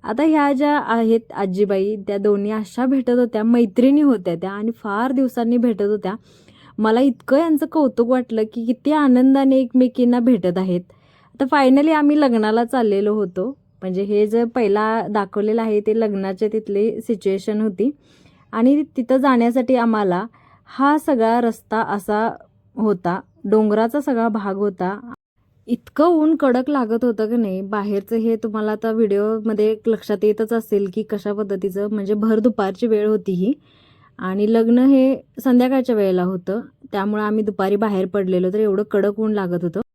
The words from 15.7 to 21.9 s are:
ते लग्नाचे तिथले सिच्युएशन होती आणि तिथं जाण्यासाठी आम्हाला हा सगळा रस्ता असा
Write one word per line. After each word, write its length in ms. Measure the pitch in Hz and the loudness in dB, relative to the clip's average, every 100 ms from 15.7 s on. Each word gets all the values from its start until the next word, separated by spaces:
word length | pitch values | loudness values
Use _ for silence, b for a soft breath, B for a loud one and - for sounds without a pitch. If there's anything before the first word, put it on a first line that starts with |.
| 208 | 0
ते 200 | 208 220 | 0 0
लग्नाचे 480 | 220 196 190 185 214 | 0 -2 -6 -4 -4
तिथले 520 | 220 214 196 220 - | -4 -4 -2 -2 -2
सिच्युएशन 600 | - 214 196 190 190 214 | -6 -4 -2 -4 -4 -2
होती 300 | 220 185 247 - b b b b b | -2 -2 -4 -4 b b b b b
आणि 300 | 220 247 294 294 - | 0 2 2 -2 -6
तिथं 200 | 233 262 | 0 2
जाण्यासाठी 580 | 269 247 233 247 240 | 4 2 2 0 0
आम्हाला 520 | 254 233 220 202 175 226 b b b _ | 2 2 0 0 -2 -4 b b b _
हा 320 | - 277 302 | 0 2 2
सगळा 420 | 320 262 220 233 | 0 2 2 2
रस्ता 400 | 233 226 _ 214 | 0 -4 _ -4
असा 560 | - | -2